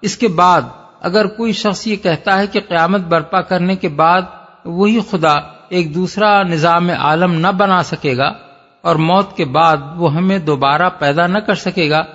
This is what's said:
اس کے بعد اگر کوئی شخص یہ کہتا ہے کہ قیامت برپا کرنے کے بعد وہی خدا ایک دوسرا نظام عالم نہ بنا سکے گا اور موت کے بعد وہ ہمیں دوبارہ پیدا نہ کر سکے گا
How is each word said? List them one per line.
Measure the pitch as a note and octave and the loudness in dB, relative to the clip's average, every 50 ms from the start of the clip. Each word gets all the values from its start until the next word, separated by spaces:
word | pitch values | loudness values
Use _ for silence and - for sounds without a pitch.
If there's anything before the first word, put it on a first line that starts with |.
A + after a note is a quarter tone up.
اس | - G#3 - | -4 -6 -4
کے | - B3 A3 | 0 -2 -2
بعد | F3 D#3 F3 F3+ F3+ E3 B2+ A#2+ - - - - - - | 2 4 4 4 4 2 2 -2 -12 -20 -20 -20 -20 -10
اگر | - E3+ F3 G#3+ G#3+ | -8 -2 0 0 0
کوئی | F#3+ G3+ - A#3 A3+ G#3+ | 0 -2 -4 -4 -4 -4
شخص | - - G#3 F#3+ F#3 - | -2 -2 -4 -4 -4 -4
یہ | A3+ G#3+ | -6 -6
کہتا | G3 - F#3 D#3+ D3 - - G3 F#3+ | -2 -2 -2 -2 -2 0 0 0 0
ہے | G3+ | 0
کہ | G#3 G3+ G#3+ G3 - | 0 -2 -4 -4 -2
قیامت | F3+ E3+ E3 E3+ F#3+ G3+ | 0 0 2 2 0 0
برپا | F#3 E3 E3+ E3 D3+ - - F#3+ | 0 0 -2 -2 -2 0 -2 -4
کرنے | F3+ - F#3+ F3+ F3 F3+ F#3+ | -2 0 -2 -2 0 0 -2
کے | F#3 - F3+ | -2 -4 -6
بعد | D3 C#3+ D#3+ E3 F3 F#3 F#3 F#3 - - - - - - _ | 0 2 2 4 4 2 0 -4 -12 -20 -20 -20 -20 -18 _
وہی | E3 E3+ F3 G3 G#3 A3 A#3 G3+ - | -10 -2 0 2 2 2 2 0 -2
خدا | - F3+ D#3+ D#3+ D3 D3 D3 - - - - - | -4 0 2 2 2 0 -2 -8 -20 -20 -16 -6
ایک | F#3 F3+ E3+ D#3 D3 | -2 -2 -2 -2 -2
دوسرا | E3+ F#3 F3 - G#3 G#3+ G#3 G#3 G3+ G3 | -2 -4 -2 -2 0 2 4 4 2 2
نظام | F3+ E3+ D#3+ D3 E3+ E3+ E3+ F3+ F3 | 0 0 0 2 2 2 2 2 0
عالم | E3+ - - C#3+ D#3 D#3+ F3+ F3+ F3 | -2 0 0 0 2 2 2 0 0
نہ | D#3+ D#3+ | 2 0
بنا | F#3 G3+ F#3 G3+ G3 F#3+ F3+ E3 | 0 0 0 2 2 2 0 0
سکے | - - D3+ - D3+ B2+ | -2 -6 -6 -4 -2 -2
گا | B2 C3+ D#3 G#3 - - - - - _ _ _ _ _ | 0 -2 -2 -4 -6 -18 -20 -20 -20 _ _ _ _ _
اور | E3+ E3+ | -2 0
موت | D#3 D#3+ D#3+ F3 G3 G3+ G3 - | 2 2 2 2 2 0 0 -4
کے | - F3 | -6 -6
بعد | C#3 B2+ D3 E3 E3 D#3 D3 C#3 C#3+ D#3+ | -2 0 2 2 4 2 0 -2 -8 -8
وہ | F3 E3+ D#3+ C#3+ | -2 -2 0 0
ہمیں | D#3+ F3+ F#3+ G3 G3 | 2 0 2 0 0
دوبارہ | D#3+ D3+ D3+ C3+ C3+ C#3 C#3+ D#3 F3+ F#3 F3+ - | 0 -2 0 0 2 0 0 2 0 -2 -2 0
پیدا | D#3 C#3+ C#3+ D#3 F3 | -2 0 0 2 0
نہ | F3 F#3 G#3 | 0 0 -2
کر | G#3+ - G3+ | -2 -2 -4
سکے | - - F#3+ F3+ F#3+ E3+ D3 | -2 -2 -6 -2 -2 0 2
گا | D3+ D#3 D#3+ - - | 2 0 -2 -4 -10